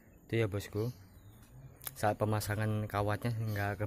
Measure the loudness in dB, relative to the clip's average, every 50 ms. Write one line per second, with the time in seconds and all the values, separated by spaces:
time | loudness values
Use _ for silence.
0 | -20 -20 -20 -18 -8 -2 2 2 2 2 2 -2 -4 -2 -2 0 0 0 -2 -6
1 | -12 -20 -20 -20 -20 -20 -20 -20 -20 -20 -18 -18 -18 -18 -16 -14 -14 -14 -4 0
2 | 2 2 4 4 4 2 2 2 2 0 0 2 2 2 2 2 0 0 0 2
3 | 2 2 2 2 0 0 0 0 -2 -2 0 0 0 0 0 0 -2